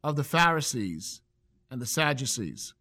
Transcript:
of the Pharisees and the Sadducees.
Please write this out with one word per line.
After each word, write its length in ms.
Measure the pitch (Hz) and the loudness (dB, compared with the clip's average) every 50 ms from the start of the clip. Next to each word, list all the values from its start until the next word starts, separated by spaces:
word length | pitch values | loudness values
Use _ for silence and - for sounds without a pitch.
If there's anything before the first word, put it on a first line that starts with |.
| - | -2
of 120 | 147 151 | 0 0
the 80 | 147 139 | 0 0
Pharisees 960 | - - 165 170 170 165 156 143 - - 123 104 92 82 78 - - - - _ _ _ _ _ _ _ _ _ _ | 2 4 6 6 6 6 4 0 0 -2 -2 -2 -2 -4 -6 -8 -12 -12 -14 _ _ _ _ _ _ _ _ _ _
and 100 | 131 123 | -10 -8
the 60 | 120 | -6
Sadducees. 880 | 113 - 165 156 147 147 127 135 120 - 120 101 80 57 - - - - _ | -2 0 2 2 2 2 0 -2 -4 -4 -4 -4 -6 -8 -10 -14 -14 -16 _